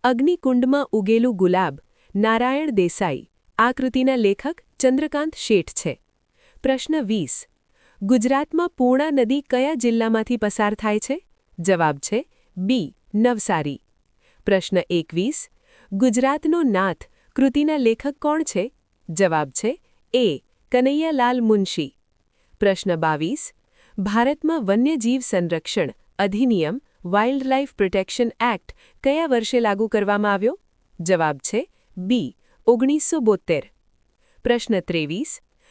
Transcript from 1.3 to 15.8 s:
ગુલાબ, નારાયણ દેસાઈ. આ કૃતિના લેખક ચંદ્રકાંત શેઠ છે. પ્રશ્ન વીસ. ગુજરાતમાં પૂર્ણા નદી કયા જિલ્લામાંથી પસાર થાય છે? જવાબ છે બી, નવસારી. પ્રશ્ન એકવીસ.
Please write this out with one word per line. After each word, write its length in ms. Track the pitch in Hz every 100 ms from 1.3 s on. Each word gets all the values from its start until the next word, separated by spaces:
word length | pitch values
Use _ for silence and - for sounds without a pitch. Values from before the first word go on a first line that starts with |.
| 196
ગુલાબ, 420 | 185 185 180 143 _ _ _ 196
નારાયણ 540 | 214 226 247 277 311
દેસાઈ. 600 | 208 175 - 185 135 - _ _ -
આ 140 | 233
કૃતિના 440 | 254 254 254 254 262
લેખક 460 | 208 202 277 339 _ _
ચંદ્રકાંત 560 | 262 262 311 294 311
શેઠ 360 | - - 208 165
છે. 300 | - 165 - _ _ _ _ _ _
પ્રશ્ન 400 | 262 262 - 311
વીસ. 440 | 208 220 139 - - _ _ _ _ _
ગુજરાતમાં 680 | 196 254 240 269 302 320 349
પૂર્ણા 400 | - 247 262 311
નદી 300 | 285 226 277
કયા 340 | - 247 269
જિલ્લામાંથી 640 | 311 233 226 226 220 220 240
પસાર 380 | 208 - 208
થાય 240 | 208 220 214
છે? 280 | - 311 _ _ _ -
જવાબ 400 | 175 180 160 143
છે 300 | - 220 320 _ _ -
બી, 380 | 190 254 160 _ _
નવસારી. 680 | 208 240 226 - 170 147 139 _ _ _ _ _ _ -
પ્રશ્ન 320 | 196 - 185 175
એકવીસ. 580 | 175 156 165 214 302 - _ _ _